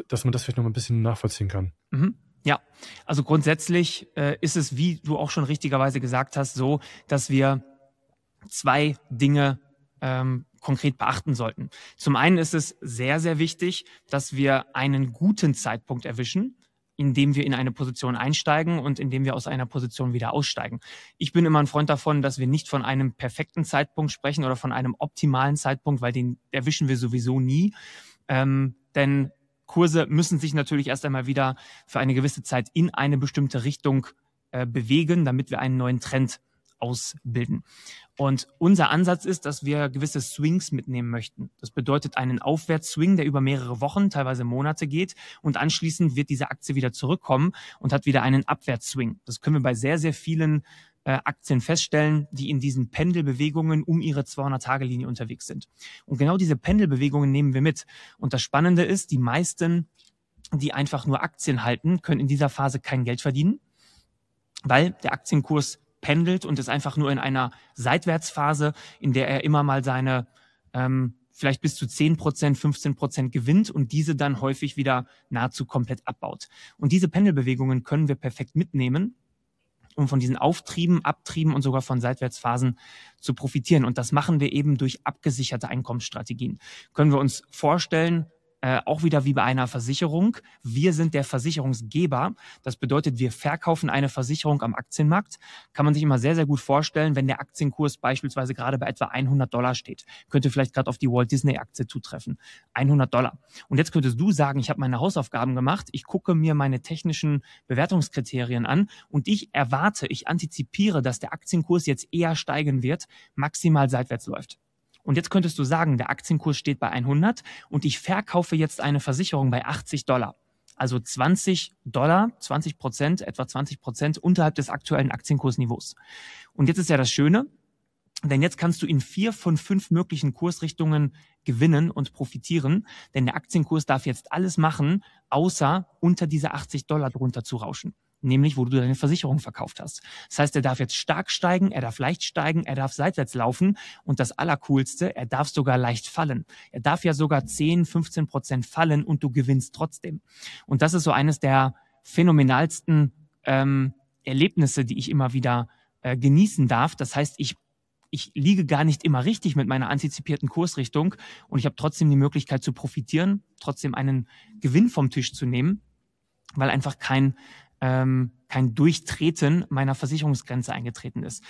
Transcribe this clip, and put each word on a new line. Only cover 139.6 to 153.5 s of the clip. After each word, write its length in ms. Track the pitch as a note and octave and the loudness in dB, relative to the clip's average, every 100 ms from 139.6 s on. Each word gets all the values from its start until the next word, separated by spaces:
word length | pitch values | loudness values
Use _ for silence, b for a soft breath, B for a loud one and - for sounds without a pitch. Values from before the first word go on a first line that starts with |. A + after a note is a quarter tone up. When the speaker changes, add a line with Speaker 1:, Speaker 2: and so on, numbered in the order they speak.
| - - | -12 -10
Speaker 2:
hast. 220 | B2+ - B B B | -14 -14 B B B
Das 100 | - | 0
heißt, 160 | D3 D3 | 0 2
er 80 | |
darf 160 | C3 B2+ | 0 -2
jetzt 160 | B2 - | -4 -4
stark 340 | - D#3 - | -2 -4 -2
steigen, 420 | - F3+ F3+ F#3+ | -2 0 2 2
er 100 | - | 0
darf 180 | A#2 - | -6 -4
leicht 240 | D#3+ F3+ | -4 -4
steigen, 400 | - - D3+ E3 | -6 -2 0 0
er 100 | - | -2
darf 180 | C3+ C3+ | -4 -4
seitwärts 440 | - E3 E3+ B2+ B2+ | -2 -2 -2 -4 -2
laufen 420 | A#2 B2 F#3+ G3+ B B | -2 2 2 2 B B
und 160 | - C#3 | -4 -2
das 120 | B2 | -2
Allercoolste, 840 | - D#3+ D3 - C3+ C3 - F#3 - | -2 -2 -2 2 0 0 -4 -4 -4
er 120 | B2+ | -6
darf 220 | C3 D3 | -4 -2
sogar 280 | D#3+ C3+ B2+ | 0 2 2
leicht 300 | B2 A#2 - | 2 -2 -6
fallen. 380 | - D#3 B2 - B B | -4 -2 -4 -8 B B
Er 80 | B2+ | -4
darf 240 | C#3+ E3+ | -2 0
ja 100 | F3 | 0
sogar 320 | C#3+ D3+ C#3 - | 0 2 0 -2
zehn, 400 | - D3+ F3 D#3+ | -2 2 2 2
fünfzehn 400 | E3+ D#3+ - D3+ | 0 -2 -4 -4
Prozent 400 | C#3 - C3 A#2 | -4 -4 -6 -4
fallen 380 | D#3 D#3+ D3 | 0 2 2
und 180 | - D3 | 2 -2
du 80 | C#3 | 0
gewinnst 460 | B2 B2+ C3+ - - | 0 2 0 0 -6
trotzdem. 460 | D#3+ - E3+ D#3 _ B B B B | -8 -8 -12 -12 _ B B B B
Und 160 | C3+ | 2
das 140 | D#3+ F3 | 2 2
ist 80 | |
so 80 | D#3 | 2
eines 280 | C3+ D3+ C#3+ | 2 2 2
der 360 | C#3 C3+ C3 b b b | 2 4 2 b b b
phänomenalsten, 1080 | - - F3 D3+ C3 C3 D#3+ - - D#3 C#3+ _ _ _ | -4 4 6 8 6 4 2 -2 2 4 4 _ _ _
ähm, 500 | - | 0